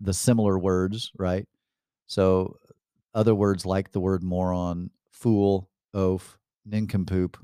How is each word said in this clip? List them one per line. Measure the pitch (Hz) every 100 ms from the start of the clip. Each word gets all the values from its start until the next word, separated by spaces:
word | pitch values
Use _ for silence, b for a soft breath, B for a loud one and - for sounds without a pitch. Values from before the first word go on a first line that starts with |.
the | 98
similar | 90 - 117 104 95
words, | 95 92 95 110 - -
right? | 92 92 - _ _ _ _ _ -
So | - 95 92 92 - _ _ _ _ _
other | 110 110 104
words | 101 95
like | 92 95 98
the | 98
word | 92 95
moron, | 90 90 90 90 87 87 90 _ _
fool, | - 120 104 98 95 95 _ _
oaf, | 101 92 92 - _ _ _ 107
nincompoop, | 107 104 98 87 92 90 -